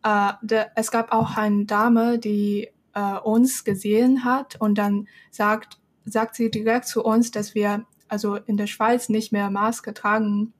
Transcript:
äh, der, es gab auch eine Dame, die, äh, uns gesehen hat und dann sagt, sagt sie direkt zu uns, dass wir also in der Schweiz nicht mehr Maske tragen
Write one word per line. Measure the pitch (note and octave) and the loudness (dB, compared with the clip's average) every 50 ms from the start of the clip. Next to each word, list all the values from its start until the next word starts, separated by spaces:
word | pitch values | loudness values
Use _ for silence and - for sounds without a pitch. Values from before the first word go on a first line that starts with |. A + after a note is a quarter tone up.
| - | 0
äh, | A3 G#3+ G#3 G3+ G3+ G3+ - | 0 2 2 2 0 -2 -4
der, | - G#3+ A#3 A3 G#3 - _ | -4 -2 0 0 0 -2 _
es | - A3+ - | -4 -4 -2
gab | - A3+ A3+ - A#3 | -2 -2 -2 0 0
auch | A3 A3+ - - A3 | 0 0 0 -2 -2
eine | G#3+ G#3 G#3 G3+ G3+ | 0 0 0 0 0
Dame, | G3+ G#3+ G#3 A3 A#3+ A#3 A3+ A3+ A#3+ A#3+ A#3 | 0 0 0 4 4 4 4 4 2 0 -2
die, | A#3 G#3+ G#3 G#3 G#3 G#3 G#3 G#3 A3 - _ _ _ _ _ | -2 -2 -2 0 0 0 -2 -2 -4 -8 _ _ _ _ _
äh, | G#3 G3+ G3+ G3 F#3+ | -4 -4 -4 -4 -4
uns | - A3 G#3+ A3+ B3 C4 - - - | -2 0 4 4 4 4 2 -2 -4
gesehen | - G3+ F#3+ - G#3 G#3 A3 B3 B3+ C4 C4 B3 | -4 -4 -2 -2 0 2 4 4 4 4 2 2
hat | A#3+ B3 C4+ C#4 - - - | 0 -2 -2 -4 -8 -8 -4
und | A3+ G#3 G#3 G3+ | 0 0 2 2
dann | G#3 G#3 G3+ G3+ G#3 - _ - - _ | 2 0 0 -2 -4 -8 _ -20 -20 _
sagt, | - - G#3+ G#3 G#3+ A3 G#3+ - - _ _ _ _ _ _ | -6 -2 0 0 0 0 -4 -12 -20 _ _ _ _ _ _
sagt | G#3 G3+ A3+ A3+ A3+ - | -4 -2 -2 -2 -2 -2
sie | - A#3 A3+ | -2 -2 -2
direkt | A3 A3 G#3+ A3+ A3+ A#3+ A#3 | -2 -2 0 0 0 0 -2
zu | - - A3+ G#3 | -2 -4 -2 0
uns, | A3 A3 A3+ A#3+ A3+ | 2 4 4 2 2
dass | - G#3+ G#3 G#3 - | 0 -6 -8 -4 -2
wir | A3 G#3 G#3 G#3 G#3 A#3 _ _ _ _ _ | -2 0 0 0 -2 -6 _ _ _ _ _
also | A3 G#3 G#3 G#3 G3+ | -6 -4 -2 -2 -4
in | G3+ - - G#3 G3+ | -4 -4 -2 -2 -2
der | G#3 G3+ | -2 -4
Schweiz | - - A3 A3 A#3+ B3 B3 - | -2 0 2 2 2 2 2 0
nicht | G#3+ G#3+ G#3+ - | -2 -2 0 -2
mehr | - G3+ G3+ G3+ | -2 -2 -2 -2
Maske | G3 G3+ G#3 A3 A#3 - - - G#3+ | -2 0 0 0 -2 -4 -8 -12 -14
tragen | - - G#3 G#3+ A3 A3 G#3 G#3 G3+ G#3+ A3+ - _ | -6 -2 0 0 2 0 0 0 -2 -2 -4 -8 _